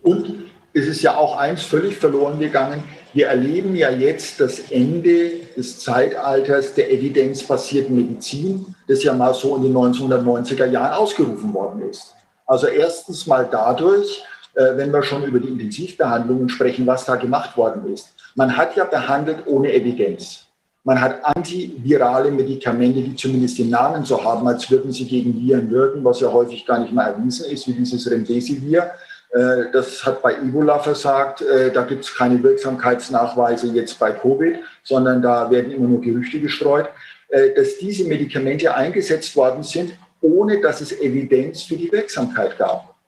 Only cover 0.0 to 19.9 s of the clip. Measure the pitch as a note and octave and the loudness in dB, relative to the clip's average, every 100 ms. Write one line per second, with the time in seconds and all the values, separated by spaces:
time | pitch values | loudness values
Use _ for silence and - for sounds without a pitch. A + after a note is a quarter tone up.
0 | F3 G3+ - - - - _ D3+ C#3+ D#3 | 2 0 -2 -8 -14 -20 _ -2 -2 0
1 | D#3 D3+ D3 D3 C#3+ E3+ - D3+ G3 G3+ | 0 2 0 0 -2 -4 -2 0 0 0
2 | D#3 C#3 C#3+ D3+ D3+ C#3+ C3+ D3 - - | 0 2 0 -2 -2 0 -2 -4 -12 -18
3 | - C#3 - B2 C3+ E3+ F#3+ F#3 C#3+ B2 | -6 0 2 2 2 0 0 2 2 2
4 | C3+ - - - C3 - - B2+ C3+ E3+ | 0 0 -10 -2 -2 -2 -4 0 2 2
5 | F3 E3+ E3+ E3+ E3+ - A#2+ - - A#2+ | 4 4 2 -4 -10 -10 -10 -10 -2 2
6 | - - C#3 C3+ C3+ C#3 C3+ - C3+ C3 | 2 0 0 0 2 0 0 0 2 2
7 | C#3 C#3+ C3 C#3 - C3 - C#3 C3 B2 | 2 2 0 -2 -2 -2 0 -2 2 0
8 | A2 A2+ - C#3 F3+ F#3+ - - - C3+ | 0 -4 -10 -6 -4 -4 -8 -16 0 2
9 | C#3+ B2+ B2 - C3+ C3+ C3 B2+ B2 B2 | 2 2 2 2 -2 0 2 4 2 2
10 | C3 B2+ B2 A#2+ B2 C3+ B2+ B2+ C#3 G3 | 0 2 2 0 -2 0 0 2 0 0
11 | G#3 - C3 G#2 G#2+ F#2+ G2+ G#3 F#2 - | -2 0 0 0 -4 -4 -6 -6 -10 -10
12 | - _ _ _ - B2+ C3 B2+ E3+ E3+ | -20 _ _ _ -2 2 2 2 0 -2
13 | - E3+ E3 C3 B2 A2+ A2+ B2+ E3+ G3+ | -12 -12 0 2 2 0 0 2 4 4
14 | G3+ - - - - C3 C3 C3 C#3 D3 | 0 -8 -14 -20 -8 2 2 4 0 0
15 | C3+ C#3+ C#3 B2 B2+ B2+ G#2+ G#2 F3+ - | 0 -4 0 -2 -2 -6 -8 -8 -10 -2
16 | C3 A#2 A#2 B2+ B2 - B2+ B2 B2 B2+ | 0 0 0 0 -2 0 0 2 0 0
17 | - B2 B2 C#3 - - A2+ G2+ - G2+ | 0 -2 0 -2 -2 0 0 0 -8 -10
18 | - _ - - - C3 E3+ - F3+ D3 | -12 _ -12 -2 0 2 0 0 0 -2
19 | C3 C#3 D3+ D#3 - C#3 C#3 B2+ A#2 | 0 -2 -2 -4 -2 0 2 2 0